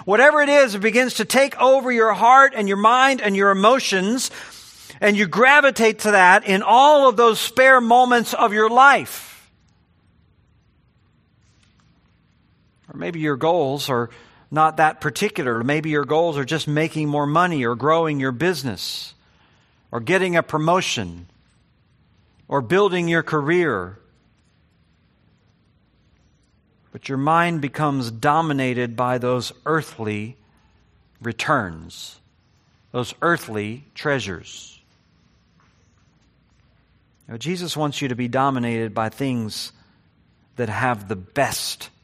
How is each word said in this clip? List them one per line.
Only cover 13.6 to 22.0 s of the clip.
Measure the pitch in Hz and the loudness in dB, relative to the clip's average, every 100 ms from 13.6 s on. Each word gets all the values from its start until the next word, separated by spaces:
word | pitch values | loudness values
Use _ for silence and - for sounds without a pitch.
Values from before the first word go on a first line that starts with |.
| 139 143 139 | -2 -4 -4
are | 123 117 - - _ _ | -4 -4 -10 -20 _ _
not | 147 156 156 | 0 0 2
that | 156 160 | 0 0
particular. | 151 123 208 208 131 113 | -8 -4 -4 -4 -4 -4
Maybe | 120 151 156 | -2 -4 -2
your | 147 | -4
goals | 131 151 170 143 | 0 0 0 -2
are | |
just | 127 160 151 | -4 -4 -4
making | 147 160 160 151 | -2 -2 -4 -2
more | 147 143 | -2 0
money | 156 180 160 | 0 0 0
or | 117 | -2
growing | 120 139 165 165 143 | -2 0 0 0 -2
your | 131 | -4
business | 123 170 170 131 92 - - - - _ _ _ _ _ _ _ | -2 -2 -2 -6 -8 -10 -12 -14 -20 _ _ _ _ _ _ _
or | 120 | -10
getting | 117 185 180 170 | -2 -2 0 -2
a | |
promotion | - 156 156 180 - - 90 85 87 _ _ _ _ _ _ _ | -2 -2 0 0 -2 -6 -8 -12 -20 _ _ _ _ _ _ _